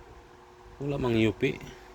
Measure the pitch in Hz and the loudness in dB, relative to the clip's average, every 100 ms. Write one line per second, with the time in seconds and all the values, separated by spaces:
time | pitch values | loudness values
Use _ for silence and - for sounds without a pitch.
0 | - - - - - - - - 143 143 | -20 -20 -20 -20 -20 -20 -20 -10 -6 -2
1 | 127 113 110 - - - - - - | 0 4 4 2 -2 -2 -12 -18 -20